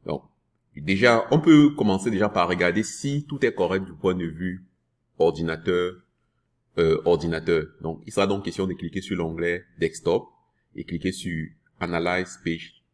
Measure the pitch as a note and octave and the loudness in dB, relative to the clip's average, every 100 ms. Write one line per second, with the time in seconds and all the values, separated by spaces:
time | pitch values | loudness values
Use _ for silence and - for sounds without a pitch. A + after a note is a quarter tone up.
0 | - D2+ - _ _ _ _ C#2+ D2 G2 | -8 -8 -10 _ _ _ _ -14 -4 2
1 | A#2+ A#2 - D3+ D#3 D3+ D3 D3 G#2+ F#2+ | 4 4 4 2 8 8 8 4 0 2
2 | A#2+ G#2 G#2 G2+ F2 F2+ F2 F2 G#2+ - | 0 0 0 2 0 2 2 2 -4 -6
3 | C#3+ C#3+ D3 C#3+ B2 - F2 F#2+ F#2+ D#2 | -6 -6 -6 -2 -2 0 0 0 -4 -4
4 | G2 F2+ E2 D#2 F#2 F#2 - _ _ _ | -2 -2 -4 -6 -8 -8 -14 _ _ _
5 | _ _ E2 D#2+ E2 D#2+ E2 F2 F2+ F2+ | _ _ 0 2 -4 -4 0 0 0 -6
6 | _ _ _ _ _ _ _ - E2 D#2 | _ _ _ _ _ _ _ 0 2 2
7 | E2+ E2+ E2 E2 D#2+ E2 D2+ _ D#2+ E2 | 2 2 0 -4 0 -2 -2 _ -10 -10
8 | - - G2 G2 G2 - F#2+ F2 E2+ G2 | -10 -2 0 -2 -4 -4 -4 -4 -8 -8
9 | - F#2 E2 D#2+ E2+ F2 - - E2 - | -6 -4 -4 -2 -4 -4 -8 -4 -4 -4
10 | - F#2 - _ _ _ _ - - E2+ | -2 -2 -2 _ _ _ _ -14 -10 -6
11 | F#2+ F2+ F2+ E2 D#2+ _ _ _ F2 E2+ | -4 -6 -8 -8 -8 _ _ _ -4 -2
12 | E2+ F#2 F#2 - - E2 - _ _ | 0 -2 -4 -8 -6 -6 -8 _ _